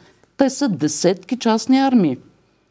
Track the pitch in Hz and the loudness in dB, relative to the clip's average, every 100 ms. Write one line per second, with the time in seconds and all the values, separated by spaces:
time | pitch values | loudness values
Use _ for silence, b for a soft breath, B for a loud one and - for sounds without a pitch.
0 | B B B - 269 269 285 151 151 - | B B B -2 -2 0 -4 -2 -4 0
1 | - 190 - 247 233 220 - 262 269 254 | 0 -2 -6 -4 -2 -2 0 0 2 2
2 | 160 127 - _ _ _ _ | 2 -2 -10 _ _ _ _